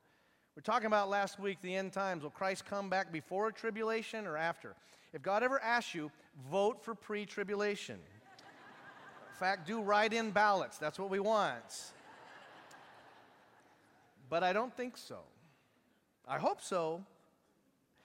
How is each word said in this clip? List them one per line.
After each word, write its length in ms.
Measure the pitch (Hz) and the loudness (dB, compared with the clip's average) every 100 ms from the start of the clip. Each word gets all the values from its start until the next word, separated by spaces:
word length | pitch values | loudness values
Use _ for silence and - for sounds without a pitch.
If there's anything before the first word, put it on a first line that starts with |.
| _ _ _ _ _ - | _ _ _ _ _ -8
We're 60 | |
talking 260 | 147 220 214 | 0 0 4
about 200 | 208 196 | 4 4
last 320 | 202 196 - | 2 0 -2
week, 220 | 196 190 | -6 -4
the 120 | 180 | -4
end 200 | 185 190 | -2 -2
times. 300 | 190 196 175 | -2 -2 -2
Will 80 | 147 | -6
Christ 340 | - 190 190 - | -2 -2 -2 -4
come 240 | 202 196 | -4 0
back 200 | 185 180 | 0 0
before 380 | 160 - 190 220 | -4 -4 0 0
a 60 | |
tribulation 760 | 214 226 214 220 226 214 220 202 | -2 -4 -2 0 0 -2 -6 -4
or 80 | 151 | -2
after? 400 | 165 165 110 95 - - - | 0 -2 -8 -16 -20 -20 -14
If 80 | 156 | -6
God 200 | 180 202 | 2 4
ever 200 | 247 269 | 4 2
asks 340 | 220 240 - 165 | 4 2 2 -4
you, 160 | 151 - - 156 131 | -6 -8 -20 -18 -2
vote 340 | 180 202 254 | 2 2 2
for 100 | - | -6
pre-tribulation. 1120 | 226 - 208 208 - 190 202 208 202 - 104 78 101 - - - - - - - - - - - | -10 -6 -6 -4 -6 -2 0 0 -2 -6 -12 -14 -20 -20 -20 -20 -20 -20 -20 -20 -18 -18 -18 -16
In 60 | - | 0
fact, 300 | 185 196 156 | 2 2 -2
do 160 | 226 | -2
write-in 500 | 202 208 220 226 226 | 4 6 6 2 2
ballots. 460 | 202 208 196 127 - | 4 6 6 2 -4
That's 220 | 151 151 | -4 -4
what 100 | 190 | -2
we 120 | 196 | 0
want. 720 | 196 220 175 120 - - - - - - - - - - - - - - - - - - - - - _ _ _ _ _ 131 | 2 4 2 0 -8 -14 -14 -18 -20 -20 -20 -20 -20 -20 -20 -20 -20 -20 -20 -20 -20 -20 -20 -20 -20 _ _ _ _ _ -4
But 160 | 160 | 2
I 80 | 180 | 2
don't 240 | 190 247 - | 2 0 -4
think 220 | 247 - | -8 -8
so. 280 | - 104 78 - - _ _ _ _ _ _ _ - | -14 -14 -16 -20 -20 _ _ _ _ _ _ _ -6
I 120 | 135 | 0
hope 220 | 220 392 | 0 0
so, 440 | - 185 160 165 196 _ _ _ _ _ _ _ _ _ | -2 0 0 -2 -8 _ _ _ _ _ _ _ _ _